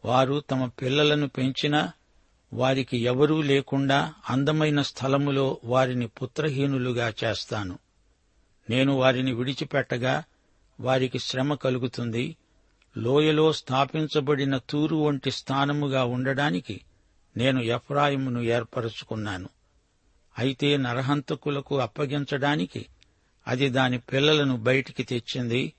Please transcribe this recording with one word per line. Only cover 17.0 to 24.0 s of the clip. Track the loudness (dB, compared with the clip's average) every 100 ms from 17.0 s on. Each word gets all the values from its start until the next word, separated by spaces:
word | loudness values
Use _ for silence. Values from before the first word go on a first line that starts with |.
| _ _ _ -2
నేను | 0 2
ఎఫ్రాయిమును | 0 -2 _ 0 2 2 -2 -2
ఏర్పరచుకున్నాను. | 0 0 -2 -6 -6 -8 -10 -6 -6 -6 -10 _ _ _ _ _ _ _ _ -4
అయితే | -2 0 0 2
నరహంతకులకు | 0 -2 0 -2 -2 -6 -4 -6 -2 -2
అప్పగించడానికి | -2 -4 -4 -2 -2 -2 0 0 -2 -8 -12 _ _ _ _ _ -6
అది | 0 2
దాని | 2 2
పిల్లలను | 0